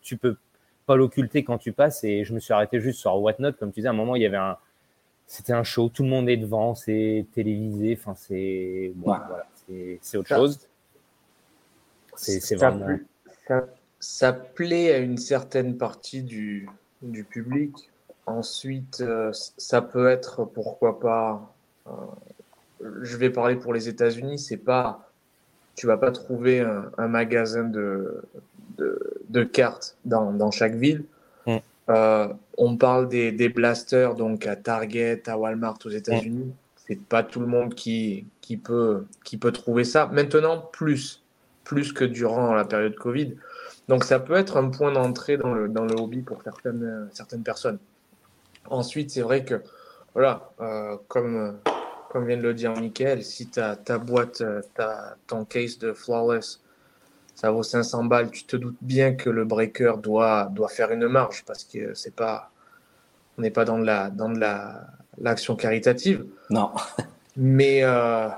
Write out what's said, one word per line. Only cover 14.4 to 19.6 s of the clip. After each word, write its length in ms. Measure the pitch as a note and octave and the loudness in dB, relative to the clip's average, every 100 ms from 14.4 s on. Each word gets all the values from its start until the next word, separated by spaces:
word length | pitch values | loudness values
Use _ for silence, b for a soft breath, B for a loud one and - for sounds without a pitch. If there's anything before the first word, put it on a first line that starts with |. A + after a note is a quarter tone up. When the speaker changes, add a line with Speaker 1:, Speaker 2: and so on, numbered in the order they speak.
| - - E3+ E3+ E3+ | -8 -8 -2 2 4
Speaker 3:
à 40 | C3+ | 2
une 200 | B2+ A#2+ | 2 -4
certaine 600 | - C3+ - C3+ B2+ B2 | -2 -2 0 -2 -2 -2
partie 440 | A#2 - - C3+ | -6 -6 -14 -12
du, 440 | B2+ A2 G#2+ G2+ G2 G2+ _ _ | -10 -8 -8 -8 -12 -20 _ _
du 220 | B2+ A2+ | -14 -12
public. 640 | G2+ A#2+ A#2 C#3 D3 C#3 - _ _ - - | -12 -10 -4 -2 -2 -6 -20 _ _ -14 -6
Ensuite, 760 | A2+ A2 - C3+ C3+ C3 - | -6 -6 -8 -8 -8 -8 -6
euh, 300 | B2 A2+ A2 | -2 0 -2
c-, 200 | G#2+ - | -4 -12
ça 240 | - | -12